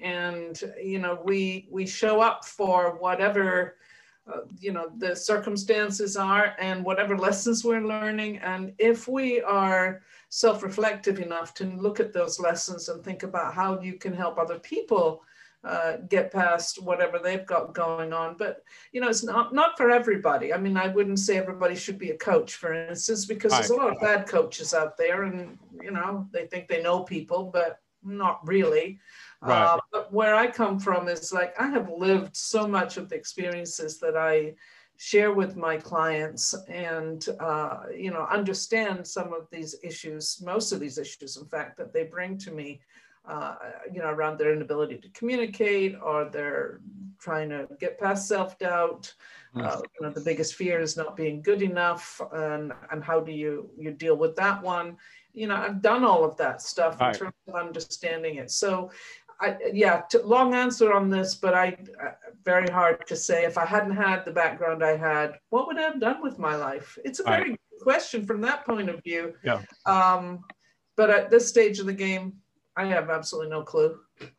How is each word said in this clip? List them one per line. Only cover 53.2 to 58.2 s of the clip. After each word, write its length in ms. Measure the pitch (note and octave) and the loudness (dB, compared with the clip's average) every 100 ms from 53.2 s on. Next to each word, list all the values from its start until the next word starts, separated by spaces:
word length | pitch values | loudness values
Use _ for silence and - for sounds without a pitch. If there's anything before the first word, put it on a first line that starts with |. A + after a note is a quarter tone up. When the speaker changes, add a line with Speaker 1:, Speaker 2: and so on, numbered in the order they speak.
| D#3 | 0
Speaker 1:
you, 380 | D3+ D3+ D3 - D#3 | -4 -4 -4 -10 -12
you 140 | D#3 | -12
deal 240 | D3 D#3+ D3+ | -2 2 4
with 200 | - F#3 | 2 2
that 260 | G3 G3 | 0 0
one? 360 | F#3 F3 E3+ F3 - - _ | -2 -4 -6 -12 -20 -20 _
You 140 | A3 G#3+ | -8 -4
know, 80 | F#3+ | -2
I've 260 | G3+ G3 | -2 2
done 220 | G#3+ B3 | 4 6
all 200 | A#3+ F3 | 6 6
of 120 | D#3 D#3 | 4 2
that 240 | C#3 - | -2 -2
stuff 380 | - F3+ E3 C3 | -6 2 2 4
Speaker 2:
Right. 140 | B2+ | 2
Speaker 1:
in 60 | G#2+ | 2
terms 140 | F#3+ - - | -6 -10 -10
of 80 | F3 | -8
understanding 800 | E3+ D#3+ - - E3+ E3 | -6 -8 -10 -8 -4 -4